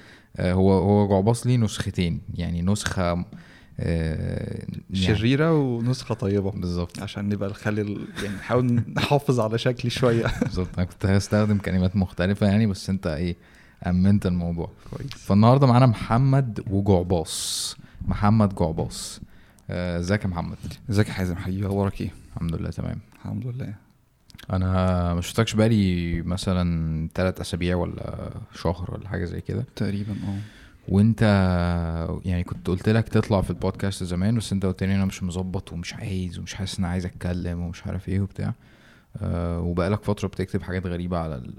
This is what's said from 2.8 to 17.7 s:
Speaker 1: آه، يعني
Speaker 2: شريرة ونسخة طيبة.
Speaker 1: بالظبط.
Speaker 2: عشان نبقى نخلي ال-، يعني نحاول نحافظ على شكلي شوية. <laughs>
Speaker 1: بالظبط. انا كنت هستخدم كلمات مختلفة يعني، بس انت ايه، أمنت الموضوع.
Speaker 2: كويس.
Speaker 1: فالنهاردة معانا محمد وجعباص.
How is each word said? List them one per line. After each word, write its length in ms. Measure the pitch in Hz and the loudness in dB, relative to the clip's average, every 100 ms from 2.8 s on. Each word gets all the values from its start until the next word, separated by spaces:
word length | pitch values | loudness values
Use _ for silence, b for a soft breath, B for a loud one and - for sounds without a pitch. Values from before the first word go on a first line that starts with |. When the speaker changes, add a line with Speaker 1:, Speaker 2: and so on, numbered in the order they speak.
| - - 87 87 87 B B B B - | -2 -2 0 0 -4 B B B B -6
Speaker 1:
آه، 840 | 90 82 80 85 90 90 - - - - - | -2 0 -2 -4 -4 -6 -6 -10 -10 -12 -6
يعني 280 | 95 92 107 | -2 0 2
Speaker 2:
شريرة 360 | 117 135 160 | 2 2 4
ونسخة 600 | 160 135 117 120 127 - 110 | 2 0 -2 -2 -2 -4 -2
طيبة. 360 | 98 101 95 | 0 2 0
Speaker 1:
بالظبط. 500 | 95 90 87 85 - | -4 -4 -2 -4 -6
Speaker 2:
عشان 280 | 98 - 101 | -8 -4 -4
نبقى 200 | 101 101 | -2 -4
نخلي 320 | 101 110 104 | -4 -4 -2
ال-، 420 | 104 98 - - | -2 -4 -8 -8
يعني 120 | 101 95 | -8 -8
نحاول 460 | - 120 127 120 101 - | -2 0 2 2 0 -2
نحافظ 440 | - 143 - 123 | 0 0 2 0
على 180 | 107 113 | 0 0
شكلي 320 | 127 120 123 | 0 -2 -4
شوية. 360 | - 127 117 117 - | 0 2 2 0 0
<laughs> 60 | |
Speaker 1:
بالظبط. 260 | 247 92 90 - | -2 -2 -4 -2
انا 80 | 92 | -4
كنت 200 | - 101 | 0 2
هستخدم 520 | 98 - 104 107 101 | 2 4 2 4 2
كلمات 380 | 92 92 90 101 | 2 2 2 2
مختلفة 520 | 90 - 90 101 104 | 0 0 0 2 4
يعني، 200 | 101 113 | 4 2
بس 220 | 92 - | 0 -4
انت 180 | 95 85 | -2 -2
ايه، 280 | 76 87 87 b b b b 90 | -2 -2 -4 b b b b 0
أمنت 380 | 90 98 101 95 | 4 6 4 4
الموضوع. 460 | 87 85 85 - - - | 0 -2 -4 -6 -10 -14
Speaker 2:
كويس. 200 | - 135 | -10 -10
Speaker 1:
فالنهاردة 560 | - - 101 113 135 135 | -10 2 6 8 8 8
معانا 180 | 120 131 | 8 6
محمد 800 | 107 - 113 135 135 127 98 - | 4 2 2 4 4 2 -4 -2
وجعباص. 1040 | 98 101 92 87 90 78 - - - - | 0 4 4 4 0 -2 -6 -6 -4 -6